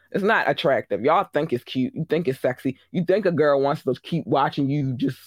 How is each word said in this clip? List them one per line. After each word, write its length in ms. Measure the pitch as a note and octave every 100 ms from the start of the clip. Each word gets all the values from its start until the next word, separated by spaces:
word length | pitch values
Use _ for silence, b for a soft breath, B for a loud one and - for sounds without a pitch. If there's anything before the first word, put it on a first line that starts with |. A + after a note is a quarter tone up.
| b
It's 100 | -
not 260 | G3 G3+ -
attractive. 560 | C#3+ D3 A#2 - G2+
Y'all 240 | C3 F3+ F3+
think 200 | D3 D#3+
it's 120 | B2
cute. 280 | - C3 B2
You 140 | - D#3+
think 200 | D#3+ C#3
it's 100 | C3+
sexy. 400 | B2+ B2+ C3+ - b
You 120 | F3+
think 220 | E3+ G3 G3
a 60 |
girl 280 | D#3 D3+ C#3
wants 220 | C#3 D3
to 120 | C3 B2+
keep 240 | - E3 -
watching 420 | C#3 D3 - C3+
you 220 | D3 C3+
just 260 | A#2+ C4+ -